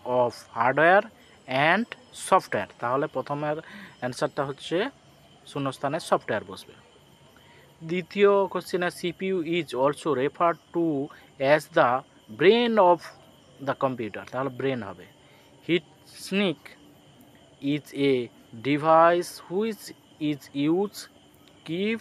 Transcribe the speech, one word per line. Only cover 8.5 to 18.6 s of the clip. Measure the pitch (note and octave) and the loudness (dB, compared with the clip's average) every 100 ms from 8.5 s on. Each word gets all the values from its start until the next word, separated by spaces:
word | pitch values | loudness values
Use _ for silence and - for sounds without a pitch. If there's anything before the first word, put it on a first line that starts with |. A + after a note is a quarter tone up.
| F#3 - F3+ F3 | -4 -6 -4 -4
"সিপিইউ | - F3 E3 F#3+ F#3+ | -4 -8 -6 -4 -4
is | D#3 F3 D3 | -2 -2 -4
also | B2+ C#3 C#3+ E3+ | 0 0 0 -2
referred | C3 C#3 - F3 D#3+ _ | 0 -2 0 -2 -2 _
to | E3+ E3+ C#3 C#3+ - - - | -4 -2 -2 -6 -10 -20 -4
as | C3+ D3+ - E3 | 2 2 2 2
the | C3+ B2+ - _ - G#2+ | 4 2 -4 _ -18 2
brain | E3 A#3 A#3+ | 4 6 4
of | A3 F3+ E3+ - - - - _ - C3+ | 4 6 6 0 -20 -20 -20 _ -12 -6
the | C3 | -2
computer।" | C3+ B2 G#2+ G2 G2 | -2 -2 -8 -10 -10
তাহলে | B2+ C3+ | -8 -8
ব্রেন | B2 C3 B2+ | -4 -4 -4
হবে। | G2 F2+ E2+ _ _ - - - - | -8 -14 -20 _ _ -20 -20 -18 -4
"Heat | F3 - - - - - | -4 -4 -20 -20 -18 -6
sink | F#3+ G3+ D3 - - - - - - - - - - | -2 -2 -4 -10 -20 -20 -20 -20 -20 -20 -20 -20 -10
is | C#3 D3 - - | -4 -4 -6 -2
a | C#3 C3 A#2 - - A#2 | 0 2 -2 -12 -20 -10